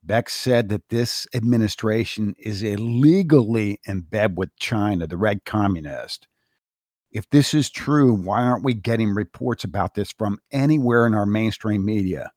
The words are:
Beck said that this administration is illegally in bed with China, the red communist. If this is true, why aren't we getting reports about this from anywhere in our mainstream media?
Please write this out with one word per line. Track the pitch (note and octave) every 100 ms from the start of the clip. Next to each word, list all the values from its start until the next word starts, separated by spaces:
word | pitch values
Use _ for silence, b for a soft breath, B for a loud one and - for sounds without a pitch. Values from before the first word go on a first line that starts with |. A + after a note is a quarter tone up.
| E2
Beck | A2 A#2
said | - B2+ A#2+ G#2
that | G#2 _
this | A#2 A#2+ - -
administration | B2 A2+ A#2+ A2 - A2 A2 A#2 - G#2 -
is | A2 G2
illegally | G#2+ G2+ A#2 A#2+ C#3+ F#3 F3 D3 A2 A2+ G#2 G2+
in | - F#2+
bed | E2 G#2+ G#2+ F2
with | F#2+ _
China, | - A2 G#2 F#2+ E2
the | F2
red | G#2+ G#2
communist. | - G#2+ G2+ F2+ D2 B1+ A#1+ - _ _ _ _ _ _ _ _ _
If | G#2+ -
this | D3 C#3
is | D3+ C3+
true, | - - D3 C3+
why | G#2+ F2+ G#2
aren't | B2 B2
we | C3
getting | A2+ G#2+ A#2 G#2+
reports | G2+ G#2 - B2+ A#2
about | G2 G2+ F2+
this | - G2+
from | - G#2+ G2+ _
anywhere | C#3 C#3+ D#3 B2 A#2+ A#2
in |
our | G#2+ G2+
mainstream | G#2+ A2 - A2 G#2
media? | G2 G#2 F#2 D#2 -